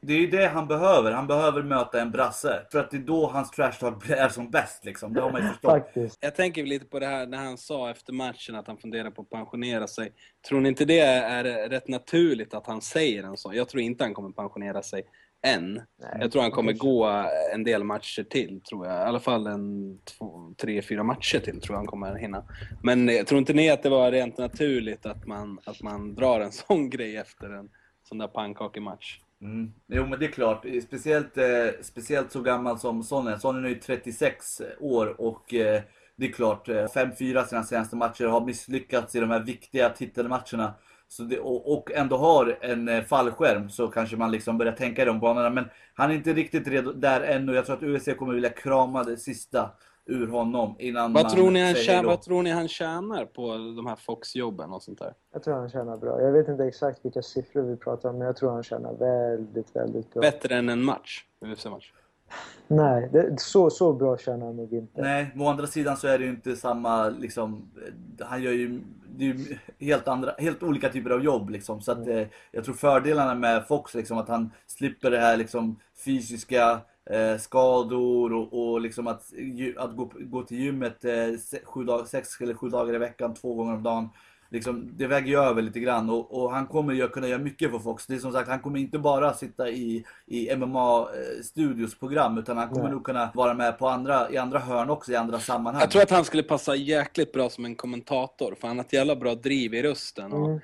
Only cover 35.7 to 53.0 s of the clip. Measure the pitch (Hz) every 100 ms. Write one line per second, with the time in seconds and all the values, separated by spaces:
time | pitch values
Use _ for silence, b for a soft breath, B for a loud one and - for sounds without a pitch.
35.7 | 107 104 b b - 131 - 113 104 -
36.7 | 107 104 139 127 117 131 131 123 117 113
37.7 | 117 113 117 117 - 117 117 120 117 -
38.7 | 131 - 127 113 120 113 113 113 123 -
39.7 | 135 120 117 120 - 120 127 - 117 107
40.7 | 104 b b b - 117 127 131 123 143
41.7 | 147 - 151 135 131 156 156 117 - 123
42.7 | 117 117 117 110 143 123 113 156 104 101
43.7 | - 113 113 110 110 113 110 110 113 117
44.7 | 113 123 117 123 110 117 117 120 127 120
45.7 | B B - 143 156 156 156 151 170 139
46.7 | 135 127 135 139 131 143 135 135 127 127
47.7 | 135 151 139 139 127 127 123 120 120 135
48.7 | 135 127 131 120 117 - 120 - 123 104
49.7 | - b b - 127 113 117 117 123 110
50.7 | 107 123 120 117 127 160 180 185 185 180
51.7 | 175 113 180 175 175 - 180 175 165 165
52.7 | - 160 165